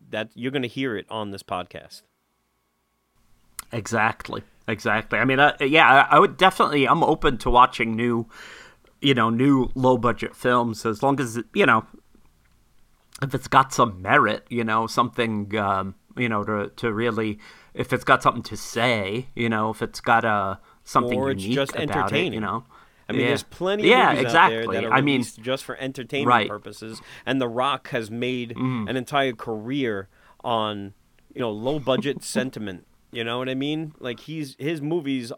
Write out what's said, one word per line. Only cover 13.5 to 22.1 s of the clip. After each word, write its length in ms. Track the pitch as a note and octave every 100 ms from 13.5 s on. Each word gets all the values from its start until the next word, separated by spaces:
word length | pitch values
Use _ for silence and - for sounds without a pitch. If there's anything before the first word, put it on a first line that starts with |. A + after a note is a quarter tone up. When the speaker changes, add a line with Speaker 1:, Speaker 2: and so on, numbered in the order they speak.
| C3+ C3+
Speaker 2:
some 280 | - A#2+ F#2
merit, 440 | F#2 C#3 A2+ - -
you 120 | A#2+
know, 220 | A2+ A2 A2+
something, 680 | - A#2+ - A2+ G#2+ G2+ G#2+
um, 380 | G2+ G2 G2 F#2+ _ -
you 120 | B2
know, 160 | G#2+
to, 240 | G#2 G#2+ G2+ -
to 160 | A#2+
really, 460 | G#2+ A#2+ A2 A2 G#2 - - -
if 180 | - -
it's 120 | C3
got 180 | - A2
something 200 | C#3 A#2+
to 120 | - G#2+
say, 720 | - A#2 A#2+ A2+ F#2+ G#2+ B2+
you 140 | - A#2
know, 220 | A2 A2
if 120 | A2
it's 180 | A2+ -
got, 240 | - A#2
uh, 320 | A2+ G#2 G2 G2 - _
something 340 | - C#3 B2 B2
Speaker 1:
Or 120 | C3+
it's 120 | C3
Speaker 2:
unique 140 | F#2+ C3+
Speaker 1:
just 160 | C3+
Speaker 2:
about 100 | -
it, 80 | D3+ F#2+
Speaker 1:
entertaining. 360 | F#2+